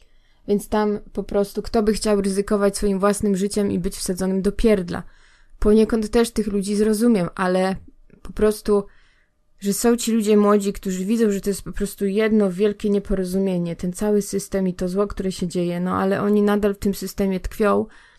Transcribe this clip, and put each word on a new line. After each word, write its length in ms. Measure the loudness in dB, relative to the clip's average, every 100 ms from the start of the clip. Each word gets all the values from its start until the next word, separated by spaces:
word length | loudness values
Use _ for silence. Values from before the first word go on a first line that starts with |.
| _ _ _ _ -2
Więc 200 | -2 -2
tam 300 | -2 0 -2 -6
po 100 | -10
prostu, 400 | -4 -2 -2 -6
kto 200 | -2 0
by 100 | 2
chciał 280 | 0 0 0
ryzykować 560 | 0 -2 0 0 0 0
swoim 220 | 0 2
własnym 380 | 2 2 0 0
życiem 360 | -2 -2 -2
i 60 | -2
być 180 | -4 -6
wsadzonym 460 | -6 -2 -2 0
do 100 | 0
pierdla? 500 | 2 4 4 0 -8 -10 -20 _ _ _ 0
Poniekąd 520 | 4 6 4 2 0
też 200 | 0 0
tych 160 | -2 -2
ludzi 300 | -2 -2 0
zrozumiem, 520 | 2 2 4 4 0
ale 420 | -2 0 2 0 -4 -10 -20 -20 -16
po 100 | -12
prostu, 520 | 0 0 0 0 0 0 -12 _ _ _ _ _ _
że 120 | -4
są 240 | 0 2 2
ci 160 | 0
ludzie 240 | 0 4 4
młodzi, 360 | 6 4 2
którzy 320 | -4 -6 -4
widzą, 260 | -2 2 2
że 100 | 0
to 100 | -4
jest 120 | -6
po 100 | -8
prostu 340 | -6 -6 -4 -2
jedno 460 | 0 2 2 2
wielkie 380 | 0 -2 0 -2
nieporozumienie, 880 | -2 0 -2 -2 -2 0 -2 -4 -6
ten 160 | -8
cały 300 | -4 0 0
system 460 | 0 -6 -4 -2 -2
i 60 |
to 140 | -2 -4
zło, 180 | -2 -2
które 260 | -4 -6
się 160 | -4 -4
dzieje, 320 | -2 -2 -2
no 140 | -2
ale 280 | 0 0 0
oni 200 | 2 2
nadal 320 | 4 2 0
w 40 | 0
tym 160 | -2
systemie 460 | -4 -6 -4 -2 -2
tkwią. 460 | -4 0 2 2 -2 -10 -20